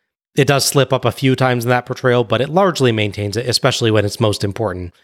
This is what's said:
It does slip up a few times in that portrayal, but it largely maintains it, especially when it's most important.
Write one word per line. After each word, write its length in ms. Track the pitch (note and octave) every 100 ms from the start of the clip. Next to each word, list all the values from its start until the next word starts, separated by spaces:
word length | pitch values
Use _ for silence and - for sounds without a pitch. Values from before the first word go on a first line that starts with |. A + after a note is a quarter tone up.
| _ _ _ -
It 100 | C#3
does 200 | C#3 -
slip 260 | C#3+ C3
up 140 | C3 A#2
a 60 |
few 220 | - C3+
times 300 | C3 B2+ B2
in 60 | A#2
that 160 | B2 -
portrayal, 380 | B2+ C3 B2
but 180 | A2 A2
it 80 | C#3
largely 420 | E3 G3 C#3+ B2+
maintains 460 | A2 G#2 G2 G#2 G2+
it, 100 | B2+
especially 420 | - C3 - A#2
when 140 | G#2+
it's 160 | G#2 -
most 240 | A2 G2
important. 480 | G2+ G2 G#2+ F2+ F2 -